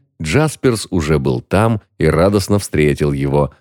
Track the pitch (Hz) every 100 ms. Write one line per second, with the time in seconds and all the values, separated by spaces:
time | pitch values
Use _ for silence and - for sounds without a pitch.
0 | _ - 127 139 156 - 131 110 - 90
1 | 76 76 67 60 - 92 113 - - -
2 | 80 78 95 101 - 101 - 76 73 69
3 | 73 69 69 71 71 -